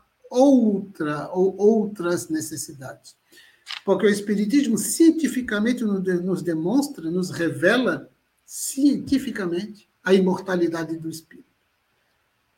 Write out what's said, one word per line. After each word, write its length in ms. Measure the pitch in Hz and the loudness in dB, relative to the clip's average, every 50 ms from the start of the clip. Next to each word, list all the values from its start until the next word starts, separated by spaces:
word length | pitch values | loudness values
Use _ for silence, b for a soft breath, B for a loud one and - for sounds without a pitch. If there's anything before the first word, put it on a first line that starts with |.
| _ _ _ _ _ - | _ _ _ _ _ -2
outra 1000 | 240 247 269 285 269 247 220 214 196 185 - - - - 160 147 151 147 147 - 180 | 4 6 6 8 8 6 6 4 2 0 -4 -6 -8 -6 -4 -4 -4 -4 -6 -4 0
ou 220 | 185 190 190 190 | 0 0 0 2
outras 720 | 185 202 208 226 220 202 202 - - 170 175 175 165 - - | 4 4 4 6 4 0 -2 -6 -6 -4 -2 -2 -2 -4 -6
necessidades. 840 | 156 156 147 - 160 143 - - 147 135 135 117 - - _ - _ _ _ B B B B B B B B B B B B | -6 -6 -6 -8 -10 -12 -12 -12 -14 -16 -16 -16 -16 -18 _ -20 _ _ _ B B B B B B B B B B B B
Porque 200 | 196 190 - 220 | 0 0 4 4
o 40 | 202 | 2
Espiritismo 680 | 208 208 - - 208 190 214 - - 285 247 226 220 | 2 0 -2 -2 -2 -2 0 2 2 2 2 2 0
cientificamente 1080 | - - - - - 330 320 320 320 277 247 - 254 247 - 214 208 214 240 254 247 233 | -2 -2 -2 2 4 6 6 6 4 0 -2 -2 -4 -4 -4 -2 0 0 0 0 0 -2
nos 200 | 208 202 185 180 | -2 -2 -2 -2
de-, 180 | 185 180 175 | -2 -2 -2
nos 200 | 175 190 185 165 | 0 -2 -4 -2
demonstra, 680 | 156 175 165 160 160 180 226 285 277 - - - 165 160 | -2 -4 -4 -2 -2 0 0 0 -2 -2 -6 -10 -8 -4
nos 200 | 175 185 180 - | -4 -4 -4 -4
revela 800 | 139 139 170 160 135 131 156 185 226 254 254 202 160 135 - - _ _ _ _ _ _ _ | -4 -4 -4 -4 -2 2 2 2 4 4 2 0 -2 -4 -8 -16 _ _ _ _ _ _ _
cientificamente 1400 | - - - - - - 269 277 285 247 165 - - 277 262 - - - - 190 170 170 180 202 214 - - _ _ _ _ - | -16 -12 -10 -10 -8 -2 2 2 2 2 2 -2 -2 -2 -2 -2 -4 -6 -6 -4 -4 -4 -4 -6 -8 -12 -18 _ _ _ _ 2
a 100 | 185 196 | 4 4
imortalidade 840 | 196 185 185 180 - - 190 185 175 170 165 165 165 160 156 165 | 4 4 2 0 -2 -4 -4 -2 0 0 -2 -2 -4 -6 -8 -8
do 120 | 160 160 160 | -10 -10 -12
espírito. 380 | - - - _ - - - _ _ _ _ _ _ _ _ _ _ _ _ _ _ _ _ _ _ _ _ _ _ | -12 -12 -16 _ -20 -20 -20 _ _ _ _ _ _ _ _ _ _ _ _ _ _ _ _ _ _ _ _ _ _